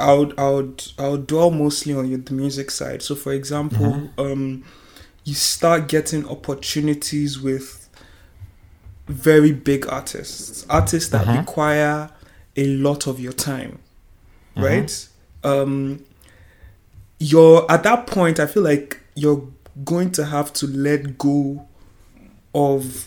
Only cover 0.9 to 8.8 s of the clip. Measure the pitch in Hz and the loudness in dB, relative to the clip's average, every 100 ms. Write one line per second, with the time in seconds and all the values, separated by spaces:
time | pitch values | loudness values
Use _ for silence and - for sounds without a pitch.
0.9 | - 139 143 135 156 170 160 147 147 151 | -8 -4 -4 -2 2 4 4 0 -2 -4
1.9 | 139 131 131 131 135 139 135 135 - 135 | -4 -4 -6 -6 -4 -4 -4 -8 -8 -8
2.9 | 135 - 147 139 139 135 147 147 110 143 | -8 -8 -8 -4 -4 -4 -4 -2 0 0
3.9 | 143 147 - 139 135 135 131 - - - | 0 -6 -6 -4 -4 -6 -8 -14 -20 -20
4.9 | - - _ - 143 - - 170 165 147 | -20 -20 _ -8 -4 -2 0 2 2 2
5.9 | 156 151 160 143 139 - 139 - 151 151 | -2 0 -4 -6 -10 -8 -8 -6 -2 -2
6.9 | 147 - 147 147 131 135 131 - - - | -2 -4 -4 -4 -4 -4 -6 -8 -20 -20
7.9 | - - - - - - - - - | -20 -20 -20 -20 -20 -20 -20 -20 -20